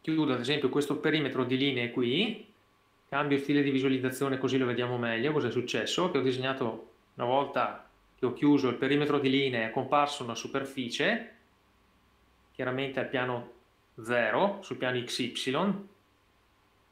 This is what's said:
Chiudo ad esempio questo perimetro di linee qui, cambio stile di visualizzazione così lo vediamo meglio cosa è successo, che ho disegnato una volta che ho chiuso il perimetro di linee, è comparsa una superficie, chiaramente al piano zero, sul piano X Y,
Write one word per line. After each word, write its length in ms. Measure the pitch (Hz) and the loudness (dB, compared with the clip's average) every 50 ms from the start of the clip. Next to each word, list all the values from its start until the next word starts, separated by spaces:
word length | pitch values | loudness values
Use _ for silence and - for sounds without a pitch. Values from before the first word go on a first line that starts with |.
Chiudo 340 | _ - 160 160 156 135 127 | _ -2 0 2 2 2 2
ad 60 | 123 | 0
esempio 280 | 120 120 147 147 - 127 | 0 0 0 2 0 2
questo 300 | 127 - 135 - 147 - | 2 2 0 0 -2 0
perimetro 460 | - 156 156 156 147 135 131 127 127 | 0 2 2 2 0 0 0 0 0
di 120 | 120 131 | 0 2
linee 340 | 127 135 143 135 123 120 117 | 2 2 2 2 0 -2 -2
qui, 560 | - - 127 120 123 156 214 240 214 - - - - _ _ _ _ _ _ _ _ _ _ _ | 0 0 0 2 2 2 0 0 -2 -8 -12 -20 -20 _ _ _ _ _ _ _ _ _ _ _
cambio 300 | - 139 147 143 143 139 | -4 -2 0 2 2 0
stile 240 | 139 - 147 143 143 | 2 2 2 2 4
di 80 | 139 | 4
visualizzazione 640 | 135 135 131 139 131 127 123 131 127 - 143 139 135 | 2 2 2 2 2 2 0 -2 -2 -2 -2 -2 0
così 220 | 131 - 131 123 135 | 0 -2 0 2 2
lo 80 | 131 | 2
vediamo 320 | 123 120 117 123 123 123 123 | 2 0 0 0 -2 -2 -2
meglio 340 | 120 117 113 113 117 151 156 | -2 -2 -2 0 0 0 0
cosa 160 | 151 - 120 | 2 0 0
è 20 | |
successo, 600 | 113 123 - - - 120 107 - - - 175 180 | 0 -2 -2 -2 -2 -2 -2 -2 0 0 0 0
che 80 | - 135 | 0 2
ho 40 | 123 | 2
disegnato 720 | 131 127 123 131 131 131 - 135 113 110 113 - - _ _ _ _ _ | 2 0 0 -2 -2 -2 -2 -2 -4 -4 -6 -12 -18 _ _ _ _ _
una 120 | - 123 | -4 -2
volta 640 | 120 127 139 139 135 - 131 120 107 104 - - - _ _ _ _ _ _ | 2 2 2 2 0 0 0 -2 -2 -2 -8 -16 -20 _ _ _ _ _ _
che 80 | - | -2
ho 80 | 123 123 | -2 -2
chiuso 340 | - - 147 147 139 131 127 | 2 4 6 6 6 6 2
il 60 | 117 | 0
perimetro 440 | 117 135 131 143 143 147 147 151 143 | 0 0 2 2 2 2 2 2 2
di 120 | 143 135 | 2 2
linee, 380 | 135 139 139 135 123 117 113 110 | 2 2 2 0 0 -2 -2 -2
è 20 | |
comparsa 520 | - 139 131 131 - 147 143 143 - - 127 | -2 -4 -2 2 2 2 2 2 0 -6 -8
una 120 | 117 117 | -8 -8
superficie, 1000 | 110 - - - 139 135 135 - - 127 113 - - 143 175 226 233 - - - - _ _ _ _ _ _ _ _ _ _ _ _ _ _ _ _ _ _ _ _ _ _ _ | -8 -8 -6 -6 -6 -6 -6 -6 -6 -6 -6 -2 0 0 0 0 -2 -4 -10 -18 -20 _ _ _ _ _ _ _ _ _ _ _ _ _ _ _ _ _ _ _ _ _ _ _
chiaramente 480 | - 131 127 127 131 139 135 135 135 | -6 -4 -4 -2 -2 -4 -4 -4 -4
al 80 | 120 - | -4 -2
piano 440 | - 131 123 127 123 120 117 - - - _ _ _ _ _ _ _ - 113 | -2 -2 -2 0 -2 -6 -6 -10 -18 -20 _ _ _ _ _ _ _ -14 -4
zero, 560 | 113 123 120 117 107 107 131 175 202 202 202 | 0 2 2 2 2 2 2 2 2 0 -2
sul 160 | - - 131 | -8 -10 -8
piano 240 | 127 - 127 127 123 | -4 -2 -2 -2 -2
X 200 | 120 120 - - | -4 -4 -4 -4
Y, 360 | 131 117 - - - 135 127 147 180 202 190 - - - - _ _ _ _ _ _ _ _ _ _ _ _ _ _ _ _ _ _ _ | -4 -4 -4 -4 -4 -2 0 0 0 0 0 -2 -6 -14 -20 _ _ _ _ _ _ _ _ _ _ _ _ _ _ _ _ _ _ _